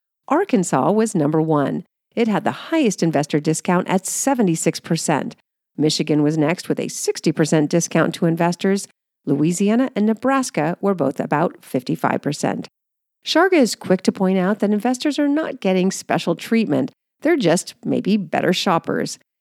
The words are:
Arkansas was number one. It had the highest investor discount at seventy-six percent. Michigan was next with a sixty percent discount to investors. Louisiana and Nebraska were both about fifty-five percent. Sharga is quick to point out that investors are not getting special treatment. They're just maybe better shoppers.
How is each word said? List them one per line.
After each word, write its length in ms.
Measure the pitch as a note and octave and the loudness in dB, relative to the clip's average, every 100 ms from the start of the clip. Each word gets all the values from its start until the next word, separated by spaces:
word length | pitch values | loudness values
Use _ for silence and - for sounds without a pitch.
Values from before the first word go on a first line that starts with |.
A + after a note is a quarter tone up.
| _ _ - | _ _ -2
Arkansas 640 | D#4 G4+ G#3 E3+ C#3 D3 | 0 2 0 2 2 2
was 220 | G#3+ A3 | 2 2
number 260 | E3+ D3 D#3+ | 0 2 2
one. 440 | D#3+ D3 C#3 D#3 - _ _ | 2 0 0 -4 -8 _ _
It 140 | - A3+ | -2 0
had 160 | F#3+ | 0
the 240 | G#3+ - - | 0 -4 -2
highest 300 | D#4+ A#3 - | 0 2 2
investor 380 | E3 C#3+ D3 D3+ | 0 0 0 0
discount 480 | D#3 D#3+ - F3 - | 0 -2 0 0 2
at 180 | F#3+ - | -2 -2
seventy-six 760 | - C4+ B3+ F#3+ D#3+ E3+ - | -4 -2 2 2 2 -2 -4
percent. 540 | - E3 - D3 - - _ _ _ | -4 -2 0 -2 -4 -12 _ _ _
Michigan 480 | - D3+ - D#3 D3+ | -2 0 0 0 2
was 140 | D3 D#3+ | 2 2
next 320 | D3 F3+ - | 0 -2 -4
with 100 | C#3 | -4
a 100 | - | -4
sixty 440 | - - - F3+ | -6 -6 -2 -2
percent 380 | D#3 D#3 D#3 D3+ | 0 2 2 2
discount 440 | E3+ - E3+ D#3+ | 0 0 0 0
to 120 | - E3+ | 0 0
investors. 600 | E3 E3+ E3+ G3 G3 - _ _ _ | 0 0 0 -2 -2 -6 _ _ _
Louisiana 680 | - C#3+ D#3+ F3 G3+ A#3 C4 G#3 | -2 0 0 2 2 2 0 0
and 80 | |
Nebraska 720 | G#3+ G#3+ B3+ C4+ B3+ D#3+ D3+ - | 0 0 0 0 -2 -2 -2 -2
were 120 | G3+ | -2
both 240 | F3 C3+ - | 0 -2 -2
about 460 | E3 D3 - - | -2 0 0 -4
fifty-five 560 | - B2+ - D#3+ - - | -6 -6 -4 -2 0 -2
percent. 480 | C#3+ D3+ B2+ - - _ _ _ _ _ | -4 -2 -2 -4 -8 _ _ _ _ _
Sharga 300 | - D#4 F#4+ | -2 2 4
is 200 | F4 A3+ | 4 2
quick 280 | - - F#3 | 0 -2 0
to 100 | - | 0
point 240 | - F#3 F#3+ | 0 0 2
out 220 | F#3 G#3+ | 0 0
that 120 | G#3 | 0
investors 480 | G#3 B3 B3+ D4+ C#4 | 0 0 -2 -2 0
are 100 | D4 | 0
not 320 | D4 D#4+ C4+ | 0 -4 -4
getting 300 | F#3+ F#3 F#3 | 0 2 0
special 460 | - - D#3+ F#3 E3+ | -2 -2 -2 -2 -4
treatment. 560 | - A3+ G#3 C3+ - _ _ _ | 0 0 2 0 -2 _ _ _
They're 140 | D#4 D#4+ | 0 2
just 380 | E3+ F3+ - - - | 2 2 -2 -10 -4
maybe 320 | B2+ F3+ G#3+ | -2 0 0
better 340 | D#3 - D#3+ | 0 -2 0
shoppers. 640 | F#3 G3 E3 - - - - _ _ | 0 0 0 0 -4 -6 -10 _ _